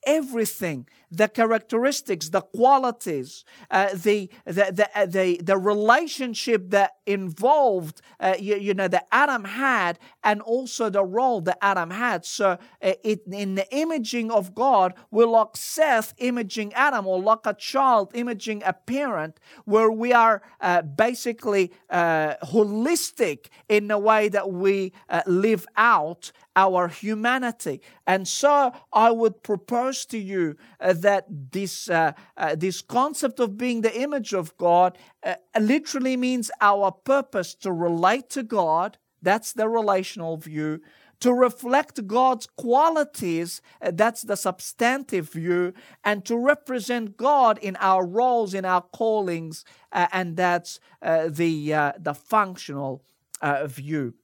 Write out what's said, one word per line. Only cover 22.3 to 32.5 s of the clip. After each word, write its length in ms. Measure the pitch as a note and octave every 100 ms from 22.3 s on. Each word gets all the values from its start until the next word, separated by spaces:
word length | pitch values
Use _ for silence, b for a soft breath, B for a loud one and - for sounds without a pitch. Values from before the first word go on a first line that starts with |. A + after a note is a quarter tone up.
| C#3+
holistic 1040 | D3 F#3+ G#3 G#3 B3 E4+ - - G#3+ C#3+ - b b
in 200 | G#3 G#3
the 100 | G#3
way 300 | G#3 A3 G#3+
that 240 | G3+ F#3+
we, 400 | F3+ G3 G3 F#3+ b b
uh, 140 | E3+ F3+
live 400 | F3+ G#3 G#3+ - -
out 540 | A3+ G#3 D3+ F3 - b b -
our 320 | F#3+ F#3 F3
humanity. 920 | - G3 A3 A#3 C4 B3 A3+ - C3 b b
And 220 | - F#3+ F#3
so 460 | - C#4 - C4 B3 B
I 200 | G#3+ A3+
would 320 | A#3 A3+ -
propose 600 | - G3+ - A#3+ B3+ C4 -
to 120 | A3+
you, 380 | F#3+ G3 E3 D3 b b
uh, 120 | F#3
that 580 | F3+ G3 G3 - D3 C3+
this, 360 | F3+ G3 - -
uh, 240 | E3+ D#3+ - B -
uh, 200 | D#3+